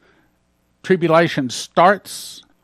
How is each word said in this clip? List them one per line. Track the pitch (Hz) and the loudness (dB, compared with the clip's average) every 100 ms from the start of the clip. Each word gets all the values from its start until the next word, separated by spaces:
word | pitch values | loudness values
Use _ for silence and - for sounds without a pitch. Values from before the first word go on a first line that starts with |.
| _ _ _ _ _ _ _ _ | _ _ _ _ _ _ _ _
Tribulation | - 185 165 160 170 - 123 | -2 -2 2 2 2 -2 -6
starts | - - 180 180 196 - - - - _ _ | -8 -6 2 2 2 -6 -18 -18 -20 _ _